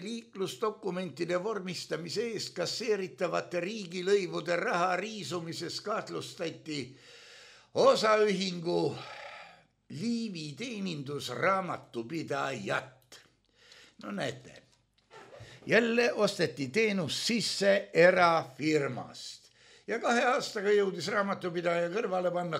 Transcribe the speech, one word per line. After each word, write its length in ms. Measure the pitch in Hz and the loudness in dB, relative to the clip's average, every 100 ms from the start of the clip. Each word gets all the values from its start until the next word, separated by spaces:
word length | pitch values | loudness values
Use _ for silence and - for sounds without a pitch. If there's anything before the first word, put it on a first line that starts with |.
liiklusdokumentide 1400 | 190 233 - - 185 - 220 208 190 180 185 131 170 180 | -4 -10 -10 -6 -6 -2 -4 -2 -6 -4 -6 -4 -2 0
vormistamise 840 | 202 220 185 170 - 160 170 143 233 | -2 -4 -6 -8 -6 -6 -4 -4 -4
eest 180 | 208 - - | -4 -8 -4
kasseeritavate 1040 | 170 - 233 208 185 - 175 170 - 175 | -4 -2 0 0 -2 -4 -2 -2 -2 -4
riigilõivude 920 | 175 226 180 180 180 202 175 170 175 170 | -4 -6 -8 -4 2 2 2 -4 0 0
raha 380 | 196 185 185 180 | 2 2 2 0
riisumises 840 | 214 214 143 175 170 151 - - | -2 -8 -6 -6 -6 -8 -6 -8
kahtlustati 1160 | 202 214 - 165 - - 165 - 160 147 120 - - - - - - - _ | -4 -4 -4 -8 -8 -6 -8 -8 -8 -8 -8 -12 -20 -20 -20 -20 -20 -20 _
osaühingu 1200 | - 247 233 220 214 214 185 190 175 165 170 156 131 - - - - - - _ _ - | 4 6 6 4 4 4 2 -2 -4 0 2 0 -2 -12 -14 -16 -16 -20 -20 _ _ -16
Liivi 640 | 139 226 233 226 170 151 135 | -6 -2 -2 -4 -8 -10 -8
teenindusraamatupidajat. 2500 | 254 214 190 151 135 143 127 120 170 190 175 117 - 120 113 160 123 139 139 127 98 139 - - _ - - _ _ _ - - - - | -8 -6 -6 -6 -6 -6 -6 0 2 2 0 -6 -6 -8 -6 -6 -4 -2 -2 -2 -2 -2 -4 -20 _ -20 -20 _ _ _ -20 -20 -20 -14
No 80 | 208 | -8
näete, 520 | 202 139 - - - _ _ _ _ _ - - - - - - | -4 -4 -6 -14 -20 _ _ _ _ _ -20 -20 -20 -20 -14 2
jälle 460 | 208 233 233 240 | 4 4 2 2
osteti 560 | - 202 - 151 127 135 | 2 0 2 -2 -2 -2
teenus 580 | 208 220 196 151 - - | 2 2 2 -2 -2 0
sisse 640 | 233 - - 196 196 - | 0 0 2 4 4 2
erafirmast 1600 | 160 175 185 175 165 - - 151 151 139 110 90 - - - - _ - - - | 8 8 10 6 6 0 -4 2 2 2 -4 -10 -12 -14 -16 -20 _ -20 -20 -6
ja 120 | 226 | -2
kahe 260 | 311 240 240 | 2 4 4
aastaga 440 | 262 - 214 196 | 2 0 -2 4
jõudis 340 | 208 196 175 151 | 4 4 0 -2
raamatupidaja 840 | 214 196 190 185 170 170 170 170 | 0 0 -2 -2 -2 0 2 0
kõrvale 400 | 196 233 185 180 | 0 0 0 0
panna 240 | 175 175 156 | 0 -2 -4